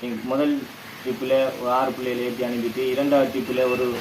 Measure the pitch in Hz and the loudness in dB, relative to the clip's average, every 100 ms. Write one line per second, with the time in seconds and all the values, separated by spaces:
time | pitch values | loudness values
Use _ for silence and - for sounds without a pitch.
0 | 120 113 117 135 147 143 - - - - | -6 -6 -2 2 2 0 -4 -14 -16 -10
1 | 131 120 131 135 131 117 123 123 131 117 | -6 -4 2 4 2 0 0 2 2 -2
2 | 127 120 123 117 123 120 113 117 131 127 | -4 -2 -4 -2 -2 -2 -2 0 0 2
3 | 143 143 131 131 113 127 127 123 127 117 | 4 4 4 0 -2 2 2 2 0 -2